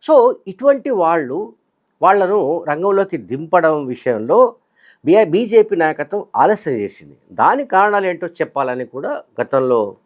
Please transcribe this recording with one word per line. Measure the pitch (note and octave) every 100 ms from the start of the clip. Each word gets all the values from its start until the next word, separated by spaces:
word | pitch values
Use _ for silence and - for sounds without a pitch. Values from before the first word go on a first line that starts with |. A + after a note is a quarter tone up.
| -
So | D4+ A#3+ A3+ -
ఇటువంటి | F#3 C4+ C#4 D4
వాళ్ళు, | A3+ E3 E3 C3 D3 G#3+ _ _ _ _ _
వాళ్ళను | E3 G3+ F#3 G#3 C#3 E3
రంగంలోకి | - D3 F#3+ G3 G3 D#3+
దింపడం | F#2 C3 D#3+ F3+ D#3+ D3+ C3+
విషయంలో | A#2+ - A2+ A2 G3 B3+ A#3 _ _ _ _
బీఆర్, | - F#3+ G#3
బీజేపీ | E3+ A#3 A3 G#3+ F#3+
నాయకత్వం | D#3+ D3 D3 G3+ G3+ G#2
ఆలస్యం | D3+ G#3+ -
చేసింది. | B2 G2+ - D2+ C#2 _
దాని | F#2 C3 B3+
కారణాలు | C#4+ F#3+ G3+ G#3 F#3+
ఏంటో | E3+ F3
చెప్పాలని | E3+ D3+ - C3 B2 B2
కూడా | B2 D#3 D4 - -
గతంలో | A#2+ C3+ C3 A#2+ G2+ F#2+